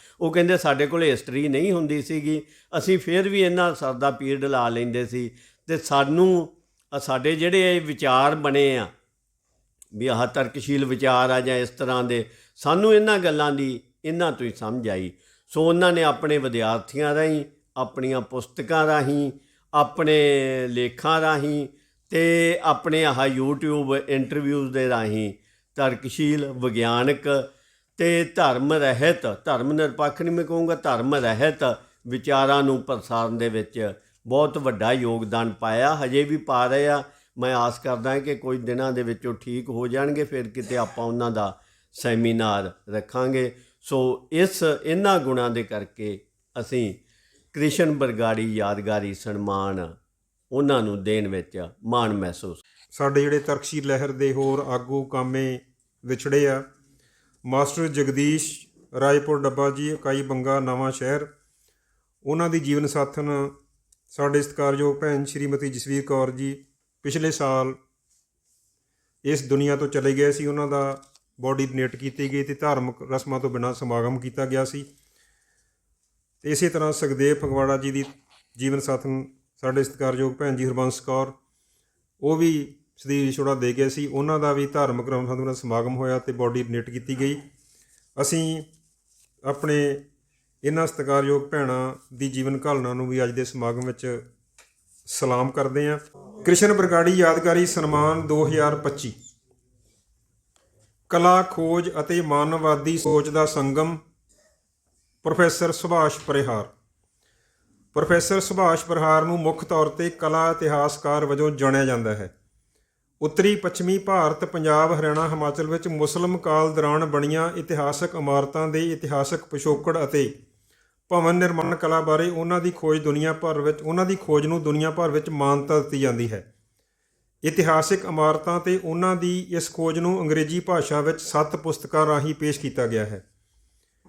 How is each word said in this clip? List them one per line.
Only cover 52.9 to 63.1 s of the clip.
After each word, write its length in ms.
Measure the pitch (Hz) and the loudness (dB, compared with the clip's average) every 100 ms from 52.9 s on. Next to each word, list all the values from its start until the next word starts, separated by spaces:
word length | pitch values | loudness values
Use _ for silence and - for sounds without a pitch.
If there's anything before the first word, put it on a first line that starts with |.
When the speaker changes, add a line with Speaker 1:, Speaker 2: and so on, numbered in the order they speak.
Speaker 2:
ਸਾਡੇ 300 | - 139 143 | -4 0 2
ਜਿਹੜੇ 180 | 143 147 | 2 0
ਤਰਕਸ਼ੀਲ 480 | 147 139 - 151 139 | 0 -4 -4 -6 -2
ਲਹਿਰ 260 | 135 139 | -2 -2
ਦੇ 200 | 131 139 | -2 -2
ਹੋਰ 320 | 135 135 139 131 | 0 0 0 -2
ਆਗੂ 360 | 123 120 139 | -6 -4 -6
ਕਾਮੇ 540 | 135 135 127 131 131 127 - _ _ _ | -4 -4 -4 -2 -4 -6 -12 _ _ _
ਵਿਛੜੇ 440 | 123 127 147 143 143 | -8 -6 0 2 4
ਆ, 140 | 135 139 _ _ _ _ _ _ _ 127 | 2 -4 _ _ _ _ _ _ _ -2
ਮਾਸਟਰ 400 | 131 139 170 160 | 0 0 0 -2
ਜਗਦੀਸ਼ 800 | 143 135 135 147 156 - - - _ _ 127 | 0 0 2 2 0 -4 -10 -18 _ _ 0
ਰਾਏਪੁਰ 420 | 139 147 147 147 | 4 4 2 0
ਡੱਬਾ 280 | 139 131 139 | 0 2 0
ਜੀ, 200 | 135 147 | 0 -4
ਇਕਾਈ 320 | 151 139 139 | -4 -2 -2
ਬੰਗਾ 380 | 135 131 131 135 | -2 -4 0 0
ਨਵਾਂ 300 | 131 127 135 | 0 -2 -2
ਸ਼ਹਿਰ, 340 | 131 131 143 147 - _ _ _ _ _ _ _ _ | -2 -2 -4 -4 -14 _ _ _ _ _ _ _ _
ਉਹਨਾਂ 260 | 139 160 170 | -4 0 0
ਦੀ 100 | 165 | 0
ਜੀਵਨ 260 | 139 143 147 | 0 0 0
ਸਾਥਣ 640 | 147 139 | 0 -2